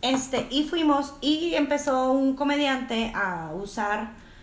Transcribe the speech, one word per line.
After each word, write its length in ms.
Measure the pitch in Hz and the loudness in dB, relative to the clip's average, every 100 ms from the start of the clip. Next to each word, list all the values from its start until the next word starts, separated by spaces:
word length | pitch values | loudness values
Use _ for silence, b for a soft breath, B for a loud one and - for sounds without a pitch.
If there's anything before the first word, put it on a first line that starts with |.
este, 460 | 254 262 - 254 - | 0 0 0 -4 -2
y 140 | 269 | -2
fuimos, 500 | 302 339 311 277 277 - | 0 2 4 4 0 -4
y 340 | 277 311 339 | 0 0 2
empezó 580 | 320 285 294 285 262 262 | 0 2 0 2 2 2
un 220 | 269 269 | 4 2
comediante 800 | 269 285 285 285 262 247 226 226 | 2 0 2 2 0 -2 -2 -2
a 360 | 190 196 175 160 | -2 -2 -4 -6
usar 560 | 170 202 - 208 214 226 b b b | -8 -6 -4 -2 -2 -4 b b b